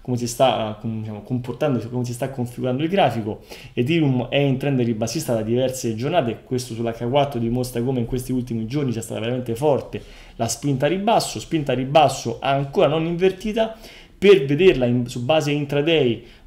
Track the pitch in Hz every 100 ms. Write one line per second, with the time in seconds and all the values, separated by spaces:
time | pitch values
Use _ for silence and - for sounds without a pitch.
0 | - 123 120 - 135 110 110 107 117 110
1 | 110 104 - 123 123 123 156 123 110 120
2 | 120 120 135 - 120 - 123 127 160 196
3 | 156 113 107 98 - - - - 127 170
4 | 147 127 - 135 143 127 143 135 117 110
5 | 113 165 156 117 107 120 131 127 120 110
6 | 131 175 123 107 - 127 123 113 117 113
7 | 120 139 139 120 117 123 123 117 120 131
8 | 113 127 120 127 120 117 110 139 135 110
9 | - 113 113 127 120 113 151 127 - 104
10 | - - - - 117 - 143 135 147 185
11 | 202 208 - - - 165 143 127 131 156
12 | 143 - 120 113 131 139 139 165 156 160
13 | 160 170 185 190 226 214 220 - - -
14 | - - 196 190 143 143 185 127 123 123
15 | 120 127 123 156 151 147 143 143 151 160
16 | 131 110 - -